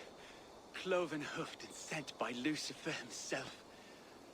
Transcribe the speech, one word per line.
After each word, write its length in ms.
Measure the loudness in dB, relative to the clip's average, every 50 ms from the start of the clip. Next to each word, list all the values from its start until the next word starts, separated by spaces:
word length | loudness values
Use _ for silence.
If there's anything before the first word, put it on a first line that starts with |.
| -8 -8 -10 -12 -12 -12 -12 -12 -12 -14 -14 -14 -14 -10 -8
Cloven-hoofed 880 | -4 2 6 8 8 8 6 4 2 0 2 2 0 0 0 -2 -4 -8
and 80 | -8 -8
sent 460 | -6 -4 -2 0 0 0 -2 -2 0
by 140 | 0 2 2
Lucifer 580 | 4 6 6 6 6 4 0 -2 -2 0 0
himself. 760 | 0 0 0 -2 -4 -4 -2 0 0 0 0 0 -4 -8 -10 -12 -14 -14 -14 -14 -14 -14 -14 -14 -14 -14 -14 -14